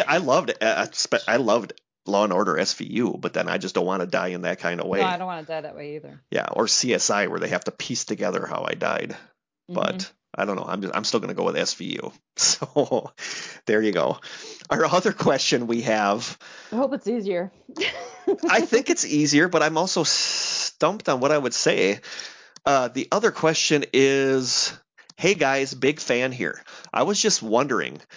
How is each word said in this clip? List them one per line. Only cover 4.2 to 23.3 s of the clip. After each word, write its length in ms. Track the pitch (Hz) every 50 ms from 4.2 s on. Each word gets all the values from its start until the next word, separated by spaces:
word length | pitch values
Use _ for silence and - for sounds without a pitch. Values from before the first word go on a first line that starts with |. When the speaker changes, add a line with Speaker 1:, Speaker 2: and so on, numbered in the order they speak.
| 92
Speaker 1:
in 140 | 90 90 87 90
that 160 | 87 90 -
kind 200 | - 87 87 87
of 60 | -
way. 140 | 95 92 98
Speaker 2:
No, 80 | 190
I 100 | 185 180
don't 80 | 175 185
wanna 160 | 185 175 160 156
die 140 | 156 160 156
that 140 | 147 156 -
way 200 | 151 147 147 147
either. 260 | 156 147 139 143 143 _ -
Speaker 1:
Yeah, 160 | - - - 50
or 160 | - - 113
C 260 | 107 - - - 120 107
S 160 | 90 - -
I, 160 | 107 104 101
where 140 | 87 85 87
they 80 | 87 -
have 140 | 90 90 -
to 80 | -
piece 340 | - - - - 120 - -
together 400 | - 107 95 101 98 90 - -
how 200 | - - - 82 80
I 60 | -
died. 420 | 85 85 - 80 78 - - - - - _ _ _ _ _ _ _ _
But 280 | - 180 - - - 185
Speaker 2:
Mm-hmm. 160 | 185 185 - _ _ _ _ -
Speaker 1:
I 60 | - 98
don't 120 | 101 98
know. 80 | - -
I'm 140 | - 92 98 95
just, 100 | - -
I'm 100 | 104 107
still 160 | - - 113
gonna 120 | 101 98 95
go 120 | 92 90
with 120 | 90 -
S 160 | 80 85 - -
V 240 | - 92 92 - - -
U. 100 | - -
<laughs> 40 | _ _ _ _
So 760 | - - - - - 143 - - 147 127 - 135 113 - - _ - - - - - - - - - -
there 160 | - 107 110
you 120 | 110 107 92
go. 260 | 82 69 67 80 - - - - - - - - - - -
Our 160 | 143 139 160
other 280 | 147 165 185 185 214 -
question 520 | - - - 139 131 - - 156 120 123
we 140 | 113 117 117 110
have. 540 | 120 110 107 104 101 101 117 120 - - - - - - - - -
Speaker 2:
I 40 | 214
hope 180 | 233 285 240 277
it's 140 | 214 -
easier. 440 | 202 240 233 190 202 180 175 185 190 - _ _ - -
<laughs> 760 | - 381 - - - - - - - - - 392 - - -
Speaker 1:
I 120 | 180 226
think 280 | 339 - 226 247 - -
it's 160 | 339 - -
easier, 420 | - 147 147 151 143 147 143 175
but 160 | 180 170 156 147
I'm 140 | 156 165
also 260 | 185 185 185 - 175 147
stumped 1040 | - - - - - - - - - - - - - - - 151 160 202 220 - 170
on 100 | 139 123
what 100 | 131 143
I 60 | 151
would 160 | 147 135 123 -
say. 480 | - - 117 - - 90 98 101 - - - - - - - - - - - - - -
Uh, 240 | 147 139 131 127 120
the 180 | 120 135 - -
other 200 | - 208 226 202